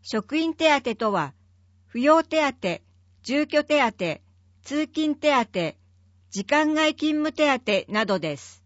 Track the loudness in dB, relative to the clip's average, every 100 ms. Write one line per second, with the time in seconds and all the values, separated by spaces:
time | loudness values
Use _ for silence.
0 | -6 -6 -2 -2 -2 2 2 2 0 -2
1 | -2 0 -4 _ _ _ _ _ _ -2
2 | 4 4 2 0 0 -2 -6 -6 _ _
3 | _ _ -4 -2 0 0 2 2 0 -2
4 | -6 -6 _ _ _ _ -8 -6 -4 -2
5 | -2 0 0 0 0 -4 -4 -8 _ _
6 | _ _ _ -10 0 2 2 2 0 0
7 | -2 -2 -2 0 0 0 0 -2 -2 -4
8 | -2 -2 -2 -8 -12 -20